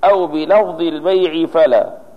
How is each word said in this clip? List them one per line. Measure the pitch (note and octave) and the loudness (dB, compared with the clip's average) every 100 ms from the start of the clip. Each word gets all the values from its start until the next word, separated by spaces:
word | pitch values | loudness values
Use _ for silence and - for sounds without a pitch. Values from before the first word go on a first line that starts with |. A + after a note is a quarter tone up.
أو | F#3 G3 F3 | 0 2 0
بلفظ | D3+ D#3 G3+ F#3+ E3 | -4 0 0 0 -4
البيع | E3 D3+ E3 F#3+ F3+ D#3+ E3 | -6 -4 -2 0 0 -2 -2
فلا. | E3 D3+ A#2 - - - | 2 4 4 0 -6 -20